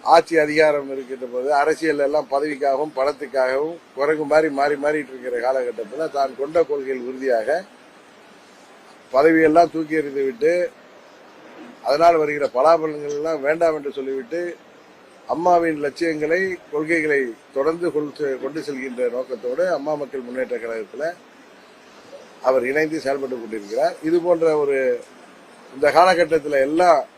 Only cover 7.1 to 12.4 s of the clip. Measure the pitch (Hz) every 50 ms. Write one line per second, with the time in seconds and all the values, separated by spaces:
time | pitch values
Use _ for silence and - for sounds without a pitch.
7.1 | 131 127 135 131 120 113 110 123 151 175 196 - - - - - - - - -
8.1 | - - - - - - - - - - - - - - - - - - - -
9.1 | - 127 147 165 165 160 160 156 151 165 170 160 156 160 160 151 156 156 147 143
10.1 | 135 139 139 135 123 113 139 160 175 180 175 165 - - - - - - - -
11.1 | - - - - - - - - - - - - - - - 117 139 147 165 175
12.1 | 170 160 151 147 147 147